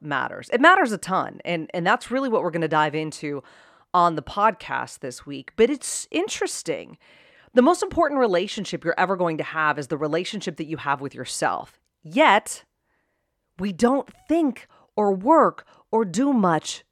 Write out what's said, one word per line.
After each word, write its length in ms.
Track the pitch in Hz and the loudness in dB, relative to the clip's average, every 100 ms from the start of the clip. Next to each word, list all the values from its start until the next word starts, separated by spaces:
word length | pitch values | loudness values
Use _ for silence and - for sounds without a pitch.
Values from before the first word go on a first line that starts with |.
matters. 480 | 151 135 123 - - | -6 -4 -4 -8 -2
It 80 | - | 4
matters 320 | 320 381 269 | 6 6 4
a 60 | 196 | -2
ton, 420 | - 185 - - | -2 -2 -2 -6
and, 280 | - 170 151 | -6 -6 -4
and 140 | 180 175 | -2 0
that's 240 | 220 - | 0 -2
really 180 | 254 269 | -4 0
what 140 | 214 | 0
we're 80 | 165 | 0
gonna 180 | 170 165 | -2 0
dive 260 | 156 151 | 2 0
into 480 | 156 156 - 151 143 - - _ _ _ | -2 -6 -8 -8 -10 -12 -20 _ _ _
on 200 | 180 170 | 2 2
the 60 | 156 | 0
podcast 760 | - 202 214 - - 127 123 - | -6 0 0 0 -6 -8 -8 -10
this 260 | 131 - | -12 -12
week. 280 | 143 135 - - | -14 -14 -6 2
But 140 | 240 | 2
it's 360 | 285 - - - | 0 -8 -10 -6
interesting. 880 | 311 415 - 392 - 170 101 - - _ _ _ _ _ | -4 -4 -4 -6 -6 -8 -8 -10 -20 _ _ _ _ _
The 80 | 247 | 4
most 200 | 262 359 | 4 4
important 380 | 392 320 311 277 | 0 0 0 2
relationship 640 | 233 175 202 - 185 175 | 2 2 -2 -6 -8 -6
you're 160 | 170 165 | -2 0
ever 160 | 180 185 | 0 0
going 220 | 175 156 | -2 -2
to 60 | |
have 340 | 147 160 151 143 | -6 -2 0 0
is 80 | 131 | -4
the 100 | 147 | -4
relationship 640 | 151 165 180 208 185 156 | -2 -2 -4 -8 -8 -8
that 80 | 156 | -8
you 100 | 151 | -6
have 240 | 143 139 | -4 -4
with 140 | 139 | -6
yourself. 680 | 123 123 - 120 90 - _ _ _ | -10 -10 -4 -2 -2 -8 _ _ _
Yet, 640 | 151 202 302 202 - - _ _ _ _ _ _ _ _ _ - | -4 4 6 6 2 -14 _ _ _ _ _ _ _ _ _ -8
we 140 | 202 | -6
don't 380 | 165 240 277 - - - | 0 2 2 -4 -10 -2
think 400 | 330 294 - - _ _ - | 0 0 -2 -14 _ _ -2
or 160 | 208 | 0
work 540 | 190 226 320 196 - - _ - | 2 4 6 6 2 -16 _ -4
or 140 | 220 | -2
do 300 | 202 175 277 | 0 0 2
much 500 | 247 185 156 - - _ | 4 4 2 -2 -14 _